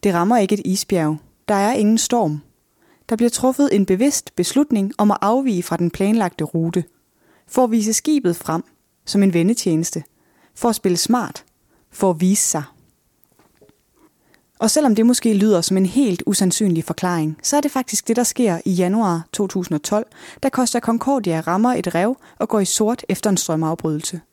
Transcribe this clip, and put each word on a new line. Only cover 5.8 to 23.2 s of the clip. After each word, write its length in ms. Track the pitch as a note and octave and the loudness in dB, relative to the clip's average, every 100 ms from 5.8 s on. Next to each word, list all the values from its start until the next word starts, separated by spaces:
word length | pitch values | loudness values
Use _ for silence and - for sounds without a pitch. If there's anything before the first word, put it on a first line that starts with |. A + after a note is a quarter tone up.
| F3 | -2
planlagte 520 | - G3 A3+ F#3 - | 0 0 2 0 -4
rute. 400 | D3+ E3+ E3 F3 E3+ _ _ _ _ _ _ | -4 -2 -2 -2 -4 _ _ _ _ _ _
For 160 | - | 0
at 80 | B3 | 2
vise 220 | A3+ G#3+ | 2 0
skibet 420 | A3 - D4 F3+ E3+ | -2 0 0 0 -2
frem 280 | - E3 - _ _ _ - | -4 -6 -6 _ _ _ -4
som 180 | G3+ | 2
en 100 | G3 | 2
vennetjeneste. 720 | E3+ E3+ A#3+ - D#3+ E3 - D3+ _ _ _ _ - | 4 2 0 0 0 -2 -8 -12 _ _ _ _ -4
For 140 | A#3+ | -2
at 60 | A3 | 0
spille 220 | G3 F3 | 0 0
smart. 480 | - B3 G#3 - - _ _ _ _ | 0 0 -2 -10 -20 _ _ _ _
For 180 | - G3 | -2 0
at 120 | E3 | 2
vise 220 | F3+ G3+ | 2 2
sig. 200 | - E3 C#3 _ _ _ _ _ _ _ _ _ _ _ _ _ _ _ _ _ _ _ | 0 -4 -6 _ _ _ _ _ _ _ _ _ _ _ _ _ _ _ _ _ _ _
Og 120 | A3 | 0
selvom 240 | - C#4+ G#3+ | 2 2 4
det 100 | A3+ | 4
måske 280 | B3 A3+ | 2 2
lyder 280 | G#3 G#3+ F#3+ | 2 4 2
som 160 | E3 F#3+ | 2 0
en 80 | F#3+ | 2
helt 380 | B3 C4+ F3 - | 2 0 0 -2
usandsynlig 580 | G3 F#3 - G#3+ E3 | 0 0 0 0 0
forklaring, 540 | D#3 E3 F#3 F3 D#3 D#3 | -2 -6 -4 -2 -4 -4
så 140 | - C#4+ | -2 0
er 40 | |
det 100 | C#4+ | 0
faktisk 360 | C4+ B3+ - - | -4 -4 -6 -2
det, 80 | A#3 | -2
der 80 | |
sker 360 | A#3 - A#3 E3 - | 0 0 0 0 -2
i 60 | |
januar 560 | F3+ F3+ G#3 G#3+ E3 E3 | 0 0 2 0 -2 -6
to 140 | - G3 | -4 -4
tusind 280 | F#3+ F3+ D3+ | -2 -4 -4
og 80 | |
tolv, 220 | - G#3+ A3+ - - - | -2 -2 -2 -14 -20 -6
da 60 | C4+ | -4
Costa 300 | - B3 A#3+ | 0 -2 -2
Concordia 640 | A#3 A3+ - C#4 G3 D#3+ D#3+ | -2 -2 0 0 0 -2 -2
rammer 260 | F3+ A#3 | 2 2
et 220 | B3 E3 E3+ | 0 -2 0
rev 220 | G3+ C4 - _ | 0 -2 -10 _
og 100 | A3+ | -2
går 100 | A3 | 0
i 60 | F#3+ | 0
sort 400 | - G#3+ B3 - | 0 0 -2 -4
efter 200 | F#3+ | -2